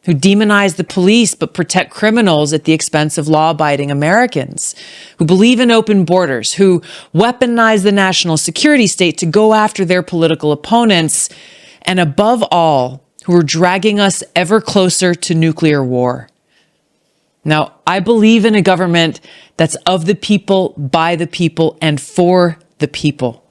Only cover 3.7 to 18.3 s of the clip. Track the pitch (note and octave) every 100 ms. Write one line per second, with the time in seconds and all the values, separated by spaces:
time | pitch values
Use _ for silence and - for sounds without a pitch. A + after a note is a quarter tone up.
3.7 | C#3+ C#3+ C#3+ D3+ G#3 B3 D3 B2 - -
4.7 | - - - - _ D#3+ F#3 A3+ A#3+ B3
5.7 | A3+ G#3+ G3+ E3 F3+ E3+ B2 G#2 - G3
6.7 | F3 - - - D#3+ A#3 B3 A#3+ A#3 A3+
7.7 | G#3+ G3 G3+ F#3+ - F3 D#3+ - - D4+
8.7 | D4 G3+ - F3 D3 E3+ G3 A3 G#3+ G#3+
9.7 | - F3 F3+ - E3+ E3 D#3 D3+ D3 -
10.7 | A#3 A#3 F3+ D#3 - - - - - -
11.7 | - - F#3 D#3+ C#3 G#3+ A#3+ - F3 E3
12.7 | C#3 B2+ C3+ _ - - F3 D3+ D#3+ F3+
13.7 | F#3+ G#3+ G#3 G3 - - E3+ F3 G#3+ G3
14.7 | G3+ F#3 - F#3 E3+ - D#3+ D#3+ D#3 D#3+
15.7 | D3 C3 B2 B2 B2+ A#2 _ _ _ _
16.7 | _ _ _ _ _ _ _ D#3 D#3 -
17.7 | _ - F#3+ F#3 A#3 A3